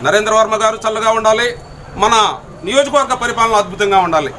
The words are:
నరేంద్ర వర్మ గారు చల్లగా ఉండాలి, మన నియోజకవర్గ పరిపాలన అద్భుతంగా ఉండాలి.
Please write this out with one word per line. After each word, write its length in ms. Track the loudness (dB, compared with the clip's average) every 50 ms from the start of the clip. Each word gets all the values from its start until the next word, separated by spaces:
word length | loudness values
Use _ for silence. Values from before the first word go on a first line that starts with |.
| 0
నరేంద్ర 280 | 2 0 2 0 2 4
వర్మ 220 | 4 4 4 2 0 0
గారు 140 | 0 0 0 -4
చల్లగా 260 | -4 -2 0 0 0
ఉండాలి, 360 | 0 2 2 2 2 2 0 -4 -4 -8 -14 -18 -20 -20 -20 -16 -4 -2 0
మన 120 | 2 4 2 2 0 -2 -6 -12 -18 -18 -12 -8
నియోజకవర్గ 500 | -2 0 0 0 2 0 0 0 0 -2
పరిపాలన 420 | -4 -4 -6 0 0 0 2 2
అద్భుతంగా 440 | 0 0 -2 -4 -4 -2 2 2 2 2
ఉండాలి. 260 | 2 0 0 -2 -2 -8